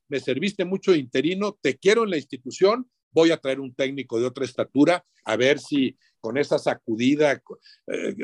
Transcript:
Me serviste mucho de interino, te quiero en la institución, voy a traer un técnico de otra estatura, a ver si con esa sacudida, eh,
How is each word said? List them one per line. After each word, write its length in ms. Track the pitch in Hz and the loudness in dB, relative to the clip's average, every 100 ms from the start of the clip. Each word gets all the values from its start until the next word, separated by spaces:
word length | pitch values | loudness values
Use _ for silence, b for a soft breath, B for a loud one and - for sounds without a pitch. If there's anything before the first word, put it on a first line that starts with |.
| - | -8
Me 100 | 139 | -8
serviste 460 | - 127 196 - 175 | -4 -2 -4 -4 -4
mucho 260 | 190 190 | -4 2
de 80 | 165 | 0
interino, 580 | 127 - 151 185 202 - | 2 -2 -2 -2 -4 -4
te 160 | 143 131 | -4 0
quiero 260 | 185 226 | 2 2
en 60 | 214 | 2
la 80 | 165 | -2
institución, 720 | - 131 127 - 190 240 254 _ _ | -6 -14 -12 2 2 2 -4 _ _
voy 200 | 160 165 | 4 4
a 60 | 160 | 2
traer 240 | 135 135 | -2 -6
un 120 | 135 | -6
técnico 460 | 123 135 139 127 117 | -4 -4 -4 -6 -2
de 60 | 127 | -2
otra 180 | 123 | -2
estatura, 640 | 127 - 113 135 147 98 _ _ | -6 -4 -4 2 4 4 _ _
a 140 | 110 110 | -4 2
ver 200 | 127 143 | 2 2
si 400 | - 147 127 - _ _ | 0 -2 -2 -4 _ _
con 180 | 113 127 | -6 -4
esa 200 | 151 147 | -2 0
sacudida, 840 | - 120 - 110 127 147 151 123 - - b b - | -2 -4 -6 0 0 2 2 0 -6 -20 b b -10
eh, 280 | - 107 98 | -8 -6 -6